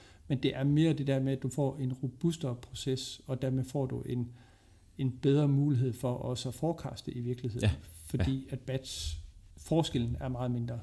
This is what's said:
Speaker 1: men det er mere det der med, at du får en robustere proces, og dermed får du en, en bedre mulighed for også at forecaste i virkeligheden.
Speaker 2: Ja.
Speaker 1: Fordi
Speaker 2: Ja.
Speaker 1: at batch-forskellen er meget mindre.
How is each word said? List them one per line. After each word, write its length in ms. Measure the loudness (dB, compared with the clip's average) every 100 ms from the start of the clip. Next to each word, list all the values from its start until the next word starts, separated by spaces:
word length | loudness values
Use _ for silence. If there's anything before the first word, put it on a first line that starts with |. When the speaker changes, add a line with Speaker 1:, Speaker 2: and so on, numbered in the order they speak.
| -20 -16 -2
Speaker 1:
men 100 | 2
det 180 | 2 2
er 80 |
mere 280 | 4 6 4
det 140 | 4 2
der 140 | 2
med, 120 | 2
at 100 | 0
du 60 | -2
får 280 | 0 0 0
en 160 | -4
robustere 600 | -2 -4 0 0 0 -4
proces, 680 | -6 -10 -6 -2 -2 -4 -10 -6
og 160 | -2
dermed 220 | 0 0
får 220 | 0 -2 -2
du 140 | -2
en, 280 | -2 -2 -4 -8 -20 -20 -20 -20 -18 -2
en 120 | -2 2
bedre 260 | 4 6 6
mulighed 440 | 6 6 4 2
for 200 | 0 -2
også 340 | -2 -2 -4 -4
at 60 |
forecaste 580 | -2 -2 -2 -6 -8 -8
i 80 | -4
virkeligheden. 480 | -4 -2 -2 2 2
Speaker 2:
Ja. 60 | 0 -6 -14
Speaker 1:
Fordi 300 | -6 0 2
Speaker 2:
Ja. 180 | 0 -4
Speaker 1:
at 80 | -8
batch-forskellen 1600 | -4 -6 -6 -6 -6 -6 -10 -20 -20 -16 0 2 2 0 -2 -2
er 80 | -4
meget 220 | -2 -2
mindre. 280 | -2 -2 -6